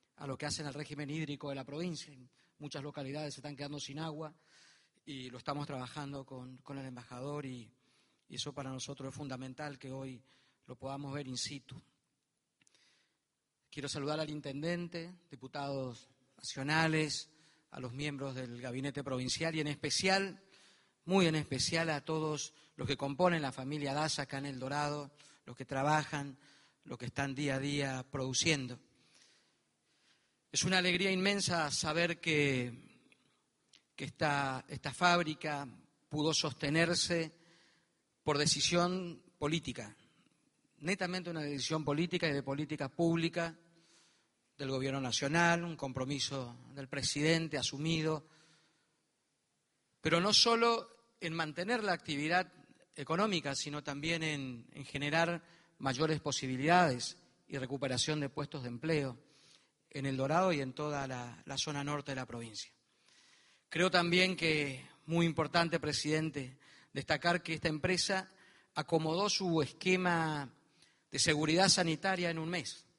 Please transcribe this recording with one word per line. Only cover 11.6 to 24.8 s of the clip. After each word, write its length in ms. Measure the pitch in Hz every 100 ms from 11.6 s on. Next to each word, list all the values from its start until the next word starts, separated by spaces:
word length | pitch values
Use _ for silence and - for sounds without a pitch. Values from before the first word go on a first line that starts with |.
| - - - _ _ _ _ _ _ _ _ _ _ _ _ _ _ _ _ _ -
Quiero 200 | 147 143
saludar 280 | 156 139 156
al 120 | 151
intendente, 800 | 151 143 143 165 175 170 170 170 180 -
diputados 760 | 127 131 143 139 139 131 113 - _ _ _
nacionales, 880 | - 135 139 156 160 156 151 - - _ _ _ _
a 60 | 139
los 140 | 127
miembros 420 | 131 147 139 139
del 240 | 131 123 120
gabinete 460 | 127 127 139 143
provincial 500 | 135 127 127 - 160
y 60 | 156
en 60 | 147
especial, 760 | 147 147 - 190 190 196 - - - - _ _ _
muy 220 | 165 190 170
en 80 |
especial 560 | 156 - 131 - 165 165
a 120 | 147
todos 520 | - 160 156 147 - - - -
los 120 | 127
que 80 | 139
componen 460 | 139 135 180 165
la 100 | 135
familia 400 | 131 131 151 139
Daza 300 | 143 156 -
acá 160 | 139 139
en 80 | 143
El 120 | 131
Dorado, 520 | 131 147